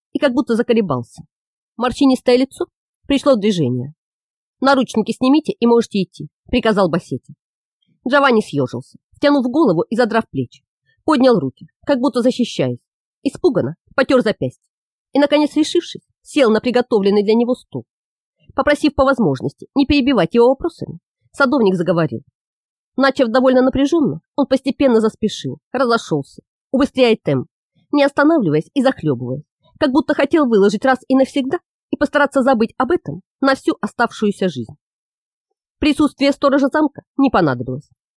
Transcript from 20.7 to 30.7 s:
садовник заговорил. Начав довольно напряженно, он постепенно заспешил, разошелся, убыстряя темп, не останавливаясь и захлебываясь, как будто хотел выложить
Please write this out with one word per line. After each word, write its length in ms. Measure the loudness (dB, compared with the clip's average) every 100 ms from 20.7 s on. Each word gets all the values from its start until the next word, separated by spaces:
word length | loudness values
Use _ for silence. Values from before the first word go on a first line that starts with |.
| -8 -14 -16 _ _ _
садовник 420 | 0 2 4 2
заговорил. 460 | 0 -2 -2 -2 -4 -14 _ _ _ _ _ _ 0
Начав 320 | 2 2 0
довольно 340 | 2 2 4
напряженно, 580 | 2 0 0 0 0 -4 _ -6
он 100 | -2
постепенно 540 | -2 -2 0 2 2
заспешил, 580 | 0 -2 -6 -6 -12 -12 _
разошелся, 680 | -4 -2 -2 -2 -6 -6 -14 -20 _ _
убыстряя 460 | -4 -4 2 2 2
темп, 320 | -2 -4 -4 _ _ _ _
не 140 | -2
останавливаясь 640 | 0 2 2 2 0 -2 -2
и 80 | -2
захлебываясь, 640 | -2 0 -4 -4 -6 -10 -12 _ _ -4
как 120 | -2
будто 240 | 0 0
хотел 320 | -2 0 0 2
выложить 380 | 2 2